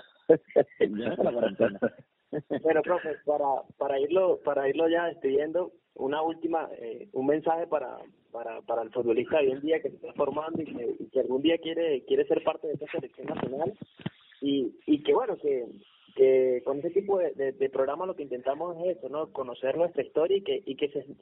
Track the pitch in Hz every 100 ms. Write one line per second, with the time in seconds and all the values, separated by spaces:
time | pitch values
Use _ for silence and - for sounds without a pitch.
0 | - _ - 160 - - - - 156 104
1 | 117 - 175 120 107 98 113 101 120 -
2 | - _ - 151 - 147 160 156 151 175
3 | 160 143 - 147 139 131 - - 139 139
4 | 147 185 180 147 147 139 139 147 165 165
5 | 170 - 135 135 160 165 185 - _ -
6 | 135 147 160 160 - 165 - 95 117 117
7 | - 131 135 151 160 165 170 151 120 117
8 | - _ _ 117 117 110 - 117 110 101
9 | 117 113 120 160 135 135 151 160 131 -
10 | - - 139 147 160 165 139 127 113 -
11 | 113 131 117 131 156 165 160 165 165 131
12 | - 135 151 160 160 156 160 143 151 160
13 | 131 - 139 156 123 135 180 208 - -
14 | - _ _ - - 139 117 - - 147
15 | - - 247 175 147 131 110 101 - _
16 | _ - 131 131 131 123 131 143 170 190
17 | 202 190 160 - 135 135 135 135 135 151
18 | 185 170 143 123 135 147 175 165 180 170
19 | 131 147 156 143 127 127 131 147 175 -
20 | 123 147 175 196 196 - - 135 143 147
21 | 143 -